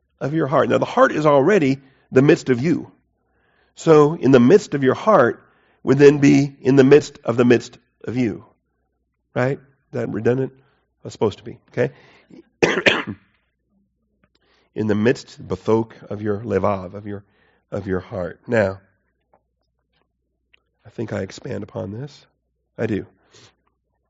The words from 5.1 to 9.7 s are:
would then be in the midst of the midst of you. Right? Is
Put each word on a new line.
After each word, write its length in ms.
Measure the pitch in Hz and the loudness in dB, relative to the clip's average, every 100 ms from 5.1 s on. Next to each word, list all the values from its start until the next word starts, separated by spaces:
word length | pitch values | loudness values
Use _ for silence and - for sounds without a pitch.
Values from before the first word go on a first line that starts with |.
| 190 117 - _ _ _ _ | 4 4 0 _ _ _ _
would 160 | - 139 | -2 4
then 200 | 143 147 | 4 4
be 380 | 143 143 143 - | 2 2 0 -4
in 160 | 127 139 | 0 4
the 80 | |
midst 340 | 131 143 - - | 6 4 2 -8
of 120 | - 120 | -6 0
the 80 | |
midst 340 | 120 117 - - _ _ | 2 2 -2 -20 _ _
of 120 | - 120 | -10 -6
you. 280 | 117 - - _ _ _ _ _ _ _ _ | -6 -6 -14 _ _ _ _ _ _ _ _
Right? 240 | 135 127 139 | -4 -4 -6
Is 340 | _ | _